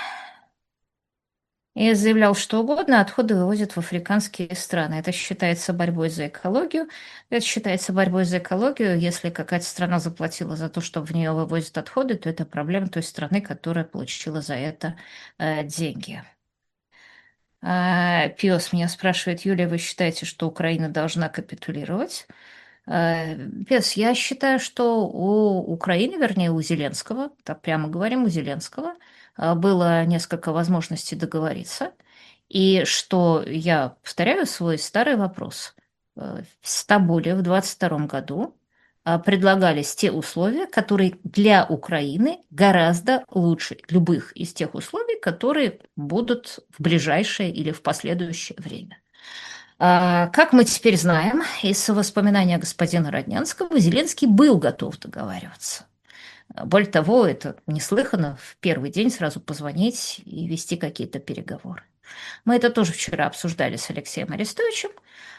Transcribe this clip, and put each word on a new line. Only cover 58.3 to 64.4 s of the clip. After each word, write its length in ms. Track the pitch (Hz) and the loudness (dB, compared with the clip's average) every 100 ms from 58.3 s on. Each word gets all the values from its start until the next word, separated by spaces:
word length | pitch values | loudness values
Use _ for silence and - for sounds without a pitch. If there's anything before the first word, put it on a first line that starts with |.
| 135 | -6
в 160 | - - | -16 -4
первый 300 | 180 151 139 | -2 -2 -2
день 200 | 190 240 | 0 0
сразу 300 | - 156 165 | 0 -4 -6
позвонить 840 | - 147 147 156 226 - - - | -10 -10 -6 0 0 -2 -10 -12
и 220 | - 156 170 | -12 -10 -6
вести 300 | 165 - 170 | -6 -6 -6
какие-то 420 | 151 - 120 139 | -6 -8 -10 -10
переговоры. 640 | - 120 - - - - _ _ - - - - | -10 -12 -12 -14 -14 -16 _ _ -20 -18 -18 -6
Мы 120 | 220 240 | 0 2
это 140 | 240 | 4
тоже 220 | 233 175 | 2 0
вчера 340 | - - 160 147 | 0 -4 -2 -2
обсуждали 500 | - 170 165 131 120 | -2 -6 -2 -4 -4
с 140 | - | -8
Алексеем 420 | 160 - - - | -10 -10 -10 -8
Арестовичем, 580 | 151 | -6